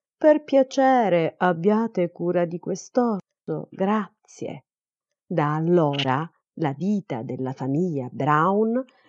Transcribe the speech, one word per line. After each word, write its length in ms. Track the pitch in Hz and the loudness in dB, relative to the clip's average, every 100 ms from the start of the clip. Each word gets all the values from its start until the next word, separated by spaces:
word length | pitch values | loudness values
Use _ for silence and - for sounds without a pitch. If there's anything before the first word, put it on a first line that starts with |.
| _ _ | _ _
"Per 260 | 311 302 | 4 4
piacere, 920 | 302 269 262 277 262 254 202 170 160 - | 4 2 2 2 4 4 4 2 0 0
abbiate 720 | 180 165 196 214 226 190 175 | 0 2 2 0 0 -2 -4
cura 340 | - 170 180 | -2 -2 0
di 140 | 170 170 | -2 -4
quest'orso, 1080 | - 190 - 254 240 196 - _ - 151 - | -8 -8 -4 -2 0 -2 -8 _ -10 -8 -8
grazie." 960 | - 190 214 180 _ _ - - 139 - _ _ _ _ _ | -4 -2 -2 -4 _ _ -14 -12 -12 -20 _ _ _ _ _
Da 300 | - 165 147 | -6 -2 0
allora 760 | 156 165 175 147 143 135 131 165 _ _ | 0 2 4 2 0 0 -2 -4 _ _
la 180 | - 151 | -6 -6
vita 500 | 135 185 208 - 120 | -4 -4 -4 -4 -8
della 300 | 127 127 131 | -8 -6 -8
famiglia 560 | 131 131 147 185 139 123 | -6 -4 -2 -2 -4 -6
Brown 720 | 120 143 151 175 202 220 247 254 _ | -4 0 2 2 0 0 -2 -6 _